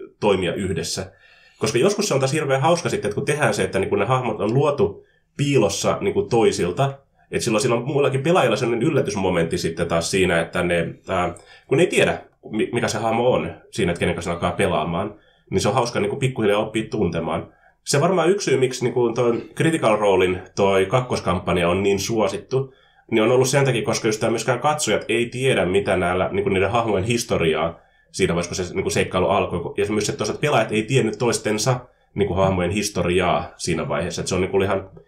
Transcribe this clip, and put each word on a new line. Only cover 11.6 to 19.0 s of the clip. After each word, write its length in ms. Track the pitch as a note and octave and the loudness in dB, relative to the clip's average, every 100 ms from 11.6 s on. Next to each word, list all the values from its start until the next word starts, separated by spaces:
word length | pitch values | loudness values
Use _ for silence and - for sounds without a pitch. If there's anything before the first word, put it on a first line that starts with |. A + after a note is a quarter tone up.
| - | -2
kun 120 | C#3 | 2
ei 80 | F3+ | 2
tiedä, 340 | A#3 - - - _ - | 2 0 -2 -8 _ -8
mi-, 180 | G#2+ - | -4 -2
mikä 140 | A#2 G#2 | -2 -2
se 100 | G#2+ | -2
hahmo 340 | A2+ A#2 B2 | 0 2 2
on 200 | F#2+ D#2+ - - | 2 -2 -10 -12
siinä, 200 | - F2+ | -2 -2
että 80 | F2 | 0
kenen 160 | F2 E2+ | -2 -2
kanssa 160 | F2 | -4
alkaa 200 | E2+ F2+ | -4 -2
pelaamaan, 640 | F2 G2 D#2+ D#2+ E2+ G#2+ - _ _ - | 0 0 0 -2 -4 -4 -8 _ _ -4
niin 120 | F#2+ | -2
se 60 | G#2+ | 0
on 60 | |
hauska 260 | B2 A#2 G#2 | 0 0 -2
niinku 160 | G2+ A2 | -2 -2
pikkuhiljaa 440 | C3 A#2+ G#2 G#2 | -2 0 0 2
oppia 240 | A2 - - | 0 -4 -4
tuntemaan. 640 | G#2 F2 E2 D#2+ E2 - _ _ _ | -2 -2 -2 -4 -6 -8 _ _ _
Se 180 | - C#3+ | -2 2
varmaan 280 | F3 F#3 E3 | 2 2 2
yksi 160 | G3+ - | 2 2
syy, 140 | B2+ | 2
miksi, 240 | B2 - | 2 0
niinku, 280 | A#2+ B2 | -2 2